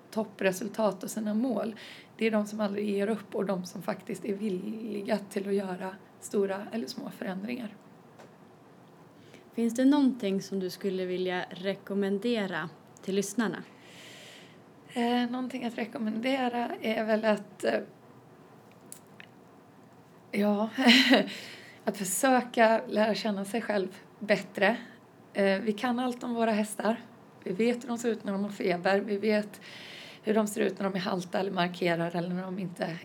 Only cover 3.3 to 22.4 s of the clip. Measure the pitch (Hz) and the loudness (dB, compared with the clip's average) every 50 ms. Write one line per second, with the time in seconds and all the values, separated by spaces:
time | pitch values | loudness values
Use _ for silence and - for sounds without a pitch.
3.3 | - 220 202 185 196 180 180 - - 190 165 - 208 - - - 202 - - 233 | -4 -2 0 0 -2 -2 -4 -6 -10 -8 -6 -6 -6 -6 -6 -8 -8 -6 -4 -4
4.3 | 196 196 214 214 185 180 196 214 220 220 226 220 208 202 196 240 220 202 - - | -4 -2 -2 -2 -2 -2 -4 -6 -8 -8 -8 -8 -6 -6 -2 0 -2 -2 -2 -4
5.3 | - 196 190 202 196 202 196 190 180 185 190 190 190 - - - - - - - | -6 -4 -2 0 0 0 0 -2 -6 -6 -8 -8 -10 -12 -16 -20 -20 -18 -10 -4
6.3 | - 208 196 190 190 202 214 - - 226 247 - - - - - - - - 196 | 0 0 0 0 -2 -4 -6 -6 -6 -6 -6 -6 -8 -10 -10 -10 -10 -8 -8 -6
7.3 | 185 190 196 233 247 254 233 208 - - - - - - - - - - - - | -6 -6 -6 -6 -6 -6 -8 -10 -12 -16 -20 -20 -20 -20 -20 -20 -20 -20 -20 -20
8.3 | - - - - - - - - - - - - - - - - - - - - | -20 -20 -20 -20 -20 -20 -20 -20 -20 -20 -20 -20 -20 -20 -20 -20 -20 -20 -20 -20
9.3 | - - - - - 233 233 233 226 247 262 269 294 294 277 254 - - 202 196 | -20 -20 -20 -8 -2 0 0 2 4 4 6 6 8 8 6 4 4 2 0 0
10.3 | 190 196 196 - 196 196 185 180 180 - - 196 185 185 185 180 180 180 185 180 | 0 0 -2 -4 -4 -4 -4 -4 -6 -4 -4 -2 -2 -2 -2 -2 -2 -2 -2 0
11.3 | 180 180 - - - 170 180 196 190 190 - - 196 202 196 196 202 196 214 240 | -2 -2 -4 -6 -8 -6 -4 -4 -4 -4 -4 -4 0 0 2 2 2 0 0 0
12.3 | 240 220 202 175 175 156 160 160 - - - - - - - - 185 202 196 196 | 0 0 0 -2 -2 -4 -4 -6 -8 -14 -20 -20 -20 -10 -6 -2 0 0 0 0
13.3 | - 240 226 202 - - - - - - - - - - - - - - - - | 0 0 0 0 -2 -4 -8 -12 -18 -20 -20 -20 -20 -20 -20 -18 -18 -18 -18 -20
14.3 | - - - - - - - - - - - - - 247 233 240 240 247 247 240 | -20 -20 -20 -20 -20 -20 -20 -20 -20 -20 -20 -8 -4 0 0 2 2 2 0 -2
15.3 | 247 254 254 247 262 247 247 233 226 - 233 214 - - 220 214 220 220 233 262 | -4 -6 -6 -6 -6 -6 -6 -6 -4 -4 -6 -6 -4 -4 -4 -2 -2 -2 0 0
16.3 | 269 269 254 240 240 240 240 240 - 403 - 220 220 247 220 220 220 214 220 220 | 0 0 0 0 0 -2 -2 -4 -4 -4 -4 -2 0 0 2 2 2 4 4 4
17.3 | 208 202 - - - - - 226 240 202 - - - - - - - - - - | 2 2 0 -8 -8 -2 0 0 2 0 -2 -6 -12 -20 -20 -20 -20 -20 -20 -20
18.3 | - - - - - - - - - - - - - - - - - - - - | -20 -20 -20 -20 -20 -20 -20 -20 -20 -20 -20 -20 -20 -20 -20 -20 -20 -20 -20 -20
19.3 | - - - - - - - - - - - - - - - - - - - - | -20 -20 -20 -20 -20 -20 -20 -20 -20 -20 -20 -20 -20 -20 -20 -20 -20 -20 -14 -4
20.3 | - 208 202 208 208 202 220 226 - 262 262 240 233 262 262 247 262 202 - - | 0 2 2 4 4 2 0 0 0 4 8 8 10 10 8 8 8 6 6 4
21.3 | - - - - - - - - - - - 226 208 - 196 180 - - - 262 | -4 -10 -12 -14 -16 -16 -18 -20 -20 -8 -4 -4 -4 -2 -2 -2 0 2 4 4
22.3 | 254 247 | 6 4